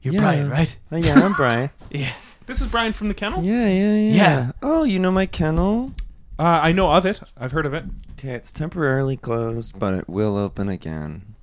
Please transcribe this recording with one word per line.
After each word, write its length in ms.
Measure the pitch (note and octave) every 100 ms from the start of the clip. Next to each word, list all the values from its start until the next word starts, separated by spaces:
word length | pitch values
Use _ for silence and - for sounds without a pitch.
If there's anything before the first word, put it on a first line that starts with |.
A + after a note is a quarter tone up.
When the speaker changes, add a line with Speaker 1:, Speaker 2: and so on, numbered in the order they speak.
Speaker 1:
You're 120 | C3
Speaker 2:
Yeah. 60 | F#3
Speaker 1:
Brian, 300 | G#3 D3 C#3+
right? 260 | C3+ D#3+ - -
Speaker 2:
Oh, 40 | D#3+
yeah, 180 | D#3+ C#3
I'm 80 | F#3+
Brian. 380 | G3+ C3 A#2 C#3 -
Speaker 1:
<laughs> 100 | -
Yeah. 220 | C#3+ C3+ - - - -
Speaker 3:
This 140 | B3+
is 80 | A3+
Brian 240 | A#3 A3+
from 160 | G#3+ G#3
the 60 |
kennel? 280 | F#3+ G#3 F#3
Speaker 2:
Yeah, 240 | F3 A#3 A3+
yeah, 280 | F#3 G#3
yeah. 180 | G#3+ G#3+
Speaker 1:
Yeah. 380 | G3+ G3 C#3+ B2 -
Speaker 2:
Oh, 220 | C#4 E4
you 140 | D4+ F#3+
know 120 | F#3
my 160 | F#3 F#3+
kennel? 680 | - D#3 D#3+ F#3 A3+ C4 - - - - -
Speaker 3:
Uh, 220 | E3 E3
I 100 | D#3+
know 180 | F3+ F3+
of 120 | D#3+
it. 160 | F#3 G#3 - -
I've 160 | B2+
heard 140 | D3 D3+
of 80 |
it. 100 | D3 F#3+ - -
Speaker 2:
Okay, 180 | - C3+
it's 220 | A#2+ -
temporarily 640 | - D#3 F3+ D3 C3 C3+ C3
closed, 640 | - A#2 A2+ A#2 A2+ F#2+
but 140 | G2+
it 140 | F#2+ -
will 280 | F#2 G#2+ G2+
open 320 | G2+ - G2+
again. 680 | F#2 D#2+ D#2 D2+ D#2+ F#2+ A2